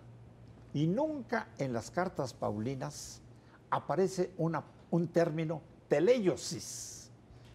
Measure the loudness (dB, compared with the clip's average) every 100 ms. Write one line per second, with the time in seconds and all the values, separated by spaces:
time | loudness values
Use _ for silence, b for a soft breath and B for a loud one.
0 | -16 -20 -20 -20 -20 -20 -6 0 2 2
1 | 0 -2 -4 -4 -4 -4 -4 -2 -4 -2
2 | -2 -2 -4 -2 -4 -2 -2 -4 -6 -10
3 | -14 -16 -20 B B B -4 -2 0 2
4 | 2 2 -2 0 0 0 -6 -14 0 0
5 | 4 4 4 2 -2 -4 -10 -8 2 4
6 | 6 6 4 2 -2 -8 -8 -10 -12 -14
7 | -18 -20 -20 B B